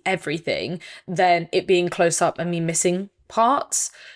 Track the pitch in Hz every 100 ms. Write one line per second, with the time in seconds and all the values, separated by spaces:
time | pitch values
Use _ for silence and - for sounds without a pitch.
0 | - 185 - 156 156 82 98 170 - -
1 | - 175 180 175 165 180 175 180 175 -
2 | 170 160 170 - 170 170 165 165 180 180
3 | 196 _ _ - 226 285 - - - -
4 | -